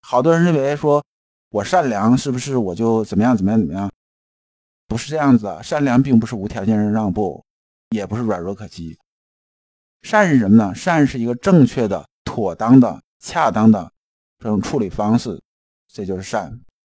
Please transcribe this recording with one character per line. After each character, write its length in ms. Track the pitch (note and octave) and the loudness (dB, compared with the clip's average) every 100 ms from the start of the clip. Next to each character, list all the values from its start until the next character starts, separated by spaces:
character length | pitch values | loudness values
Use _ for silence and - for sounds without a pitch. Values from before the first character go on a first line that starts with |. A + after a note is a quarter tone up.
好 200 | - B2 | -2 0
多 100 | D3 | 2
人 120 | E3 | 4
认 100 | F3 | 4
为 220 | D#3 C3+ D3 | 2 -2 -2
说， 280 | D3+ D3 - _ _ _ _ | 0 0 -2 _ _ _ _
我 140 | G#2 | -6
善 240 | G2+ F#3 C#3+ | 0 0 0
良 280 | G#2 A2 B2 | 0 2 2
是 140 | C#3+ | 0
不 80 | B2 | -6
是 180 | C3+ C3 | -4 -4
我 180 | G2+ | -4
就 300 | E2+ A2+ A2+ | -2 0 0
怎 140 | G#2 G2 | -2 0
么 60 | |
样 120 | A#2 A#2+ | 0 2
怎 80 | |
么 60 | F#2+ | 0
样 80 | A2 | 0
怎 80 | E2 | -2
么 80 | |
样？ 160 | F2 G2+ _ _ _ _ _ _ _ _ _ _ | -6 -8 _ _ _ _ _ _ _ _ _ _
不 100 | A#2 | -8
是 140 | C#3 | -6
这 60 | D#3 | -2
样 200 | C#3+ A#2+ | 4 2
子 120 | G#2 | 2
啊， 120 | E2 | -12
善 240 | - D3+ | -6 -4
良 160 | C#3+ A#2+ | 0 0
并 200 | C#3 A#2 | 2 2
不 60 | A2 | 0
是 100 | A2+ | -8
无 100 | G2 | -8
条 180 | A2+ | -6
件 140 | G2 G#2+ | -2 0
的 120 | G#2 | 0
让 200 | A2 G#2+ | -2 -2
步， 320 | F2+ G2 - _ _ _ _ _ | -4 -4 -6 _ _ _ _ _
也 160 | G#2+ F#2+ | -8 -6
不 100 | G#2+ | -6
是 60 | |
软 180 | A2+ F#2 | -4 -4
弱 140 | F2 | -6
可 140 | G2+ G#2+ | -10 -14
欺。 280 | - E2 - _ _ _ _ _ _ _ _ _ _ | -14 -16 -16 _ _ _ _ _ _ _ _ _ _
善 260 | - G#3+ F#3+ | -2 2 4
是 100 | C#3 | 2
什 100 | G2 | 6
么 80 | A2 | 4
呢？ 160 | G2+ | 4
善 300 | - - E3 | -4 -2 2
是 140 | C#3 C3 | 0 0
一 60 | |
个 100 | A#2 | -6
正 320 | A#2+ G3+ F3+ B2+ | -2 4 4 4
确 220 | - A2 | 2 -4
的、 200 | F#2 - _ | -4 -10 _
妥 300 | - - G2 | -10 -6 -6
当 240 | E2 A2+ C3 | -4 6 6
的、 240 | A#2 C2+ _ _ | 6 -2 _ _
恰 320 | - E3+ C#3+ | -8 -2 0
当 200 | G#2 A2 | 4 4
的 220 | G#2+ D#2+ _ _ _ _ _ | 2 -2 _ _ _ _ _
这 100 | A2+ | -6
种 120 | G#2 | -4
处 180 | - C#3+ | -4 -4
理 100 | G2 | -4
方 300 | - G#2 A2 | -4 0 0
式， 240 | B2 E2+ _ _ _ _ _ | 0 -12 _ _ _ _ _
这 140 | - F#2+ | -12 -8
就 100 | F#2 | -8
是 60 | |
善。 380 | F#2+ A2 E2 A#2 - _ | -6 -6 -6 -14 -20 _